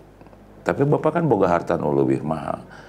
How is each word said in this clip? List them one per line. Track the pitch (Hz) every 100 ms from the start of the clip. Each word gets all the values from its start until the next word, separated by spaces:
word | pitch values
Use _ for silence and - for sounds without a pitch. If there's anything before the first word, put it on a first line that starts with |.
| - - - - - -
"Tapi | - 135 143
bapak | 139 156 147
kan |
boga | 160 107 95
harta | 85 - 82
nu | 71
leuwih | 69 65 67
mahal. | 73 78 69 - - -